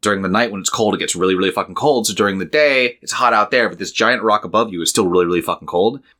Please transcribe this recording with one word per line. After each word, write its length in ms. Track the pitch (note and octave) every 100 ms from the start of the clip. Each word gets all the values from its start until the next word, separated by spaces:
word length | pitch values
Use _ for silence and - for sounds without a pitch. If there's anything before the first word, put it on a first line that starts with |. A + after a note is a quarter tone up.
during 220 | G#2+ G2+
the 40 | F#2+
night 240 | G2+ A#2+
when 80 | G2+
it's 100 | F2
cold, 240 | - G#2+
it 40 | F#2
gets 160 | - F2
really, 200 | F#2 F#2
really 140 | F#2+
fucking 220 | G2+ F#2+ F2+
cold. 300 | - C3 A2
So 80 |
during 240 | G2+ G2+ F#2+
the 60 | F2+
day, 540 | D3+ D3 C3+ B2 -
it's 120 | -
hot 180 | - B2
out 180 | A2 G#2
there, 200 | B2 A2
but 100 | F2
this 140 | F#2
giant 300 | - A2+ B2
rock 200 | G#2+ G#2
above 300 | F2+ G#2 A#2
you 80 | F2+
is 80 | E2
still 180 | - F#2+
really, 180 | F2+ F2
really 160 | F2
fucking 260 | F2 E2+ D#2+
cold. 320 | F2 G#2 C3+ _ _